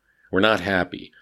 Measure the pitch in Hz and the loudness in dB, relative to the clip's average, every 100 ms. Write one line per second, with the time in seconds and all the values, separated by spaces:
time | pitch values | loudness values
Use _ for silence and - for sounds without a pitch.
0 | _ _ _ 95 107 104 95 95 87 - | _ _ _ 0 2 2 2 0 -2 -6
1 | - - | -16 -20